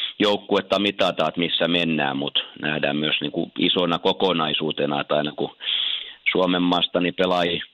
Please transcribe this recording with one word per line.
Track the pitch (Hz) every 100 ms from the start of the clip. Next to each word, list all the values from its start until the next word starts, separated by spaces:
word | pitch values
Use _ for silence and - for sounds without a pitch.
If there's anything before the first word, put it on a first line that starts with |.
| - -
joukkuetta | 104 101 101 101 92 95
mitataan, | 101 95 92 82 78
että | 87
missä | 85 - 82
mennään, | 87 85 78 69 67
mut | 69 - - -
nähdään | 76 76 73 73
myös | 76 -
niinku | 73 85 - -
isona | 87 95 87 82
kokonaisuutena, | 95 92 95 85 78 71 78 76 71 71
että | 71
aina | 76 73
kun | - - - - - - - - - -
Suomen | 92 92 90
maasta | 90 87 85 92
niin | 87
pelaajia | 85 92 87 87 87 -